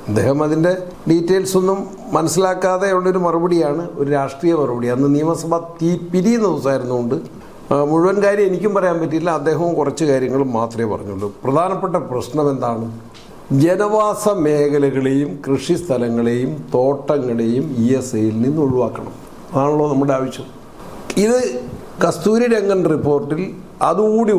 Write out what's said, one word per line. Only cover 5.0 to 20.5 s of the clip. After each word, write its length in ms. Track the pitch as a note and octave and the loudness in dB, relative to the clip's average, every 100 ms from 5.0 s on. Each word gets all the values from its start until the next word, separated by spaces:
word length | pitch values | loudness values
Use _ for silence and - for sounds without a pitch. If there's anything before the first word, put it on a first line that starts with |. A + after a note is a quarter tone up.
| C#3+ C#3+ | 2 2
നിയമസഭ 400 | D#3 D#3+ E3 E3+ E3+ - | 0 -2 -2 -2 -4 -2
തീ 100 | E3 E3+ E3 | 0 0 0
പിരിയുന്ന 340 | F#3 F#3+ A#3 G#3 | 0 2 2 2
ദിവസമായിരുന്നുകൊണ്ട്, 640 | D3 B2+ C3+ B2 B2 A#2+ D3 - - - - - | 0 0 -2 -2 -2 -2 -4 -6 -16 -20 -20 -2
ആ, 40 | C#3+ D3 | 0 2
മുഴുവൻ 260 | D#3+ F3+ G3 G3+ | 4 4 4 2
കാര്യം 220 | G#3 G3 | 4 2
എനിക്കും 240 | F3 G#3 G3 | 2 0 0
പറയാൻ 200 | F3+ E3 | 0 0
പറ്റിയില്ല, 280 | D#3+ D#3+ E3+ D#3 | -2 -2 0 0
അദ്ദേഹവും 340 | D3 D3 F3 D3+ | 0 0 0 0
കുറച്ച് 260 | C#3 C3+ D#3 | -2 0 2
കാര്യങ്ങളും 400 | C3+ B2+ C3+ C3+ A2+ | 2 2 0 0 0
മാത്രമേ 300 | A2+ A2+ A2+ F#2 | -2 -2 -2 -4
പറഞ്ഞുള്ളൂ. 340 | G#2 F#2+ G2+ - B2+ | -6 -6 -8 -6 0
പ്രധാനപ്പെട്ട 500 | C#3+ F#3 F#3+ F#3+ E3+ B2 | 0 0 -2 -2 -4 -4
പ്രശ്നം 360 | B2 A2 D3+ C#3+ | -6 -4 -2 0
എന്താണ്? 340 | C3+ A#2+ A2+ A2+ - - - - - - C#3 | 0 -4 -4 -8 -12 -18 -20 -20 -20 -2 2
ജനവാസ 640 | D#3+ F#3+ G#3 G#3+ G#3+ G3+ G#3+ G3 D3+ | 4 2 2 2 2 0 0 2 2
മേഖലകളെയും 840 | D3 D3 D3 C#3 C3 C3 C3+ D3 F#3 C3+ | 2 2 2 2 2 0 0 0 -6 -2
കൃഷി 300 | C3+ - E3+ | -2 0 -2
സ്ഥലങ്ങളെയും 680 | A#2+ B2 A#2+ A#2 A#2 A#2+ C3 D3+ - | 0 -2 0 0 2 0 -2 -4 -2
തോട്ടങ്ങളെയും 880 | B2+ C3 C#3 - D3 B2 A#2 A2+ B2 D#3 A#2+ | 2 2 0 0 0 0 0 0 0 -2 0
ഇ 20 | A#2 C3 | 2 2
എസ് 140 | A#2+ A2 | 0 0
ഐയിൽ 160 | A2 A2 | 0 0
നിന്ന് 160 | B2 D#3 C#3 | 0 2 2
ഒഴിവാക്കണം. 480 | B2+ A2+ A2 G#2 - - - - | 2 -2 -4 -12 -14 -18 -20 -4
അതാണല്ലോ 340 | D3+ C#3+ D3+ D3+ | 0 2 2 2
നമ്മുടെ 200 | C3+ C#3 C3+ | 2 2 0
ആവശ്യം. 280 | C3 - - | -2 -8 -14